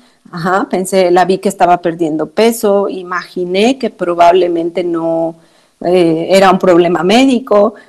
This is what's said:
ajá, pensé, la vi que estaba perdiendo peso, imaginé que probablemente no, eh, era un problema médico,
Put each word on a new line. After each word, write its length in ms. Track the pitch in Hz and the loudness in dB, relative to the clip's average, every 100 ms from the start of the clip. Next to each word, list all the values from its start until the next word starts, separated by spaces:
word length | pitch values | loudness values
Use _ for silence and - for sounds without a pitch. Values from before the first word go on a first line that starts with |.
| _ _ _ | _ _ _
ajá, 380 | 175 180 190 - | -8 -2 -2 -2
pensé, 400 | 185 185 190 175 | -6 -2 0 2
la 140 | 180 | 2
vi 140 | 175 185 | 2 0
que 100 | 202 | -2
estaba 300 | 196 175 175 | 0 0 2
perdiendo 480 | 175 170 160 156 151 | -2 -4 -4 -4 -6
peso, 640 | - 226 233 208 202 196 | 0 0 0 0 0 -2
imaginé 880 | 190 180 175 - 180 180 185 220 269 | -8 -10 -10 -10 -10 -4 0 0 -2
que 140 | 220 | -6
probablemente 960 | - 175 170 170 180 175 170 170 185 | -6 -6 2 4 4 0 -2 -4 -4
no, 500 | 175 165 165 165 165 165 _ _ _ - | -4 -4 -4 -4 -4 -8 _ _ _ -8
eh, 440 | 175 180 165 160 165 | -2 2 2 0 0
era 200 | 190 190 | 2 4
un 80 | 185 | 2
problema 440 | 185 170 175 170 | 2 4 2 0
médico, 720 | 175 233 269 240 - 208 214 - | 2 2 2 0 0 2 2 -2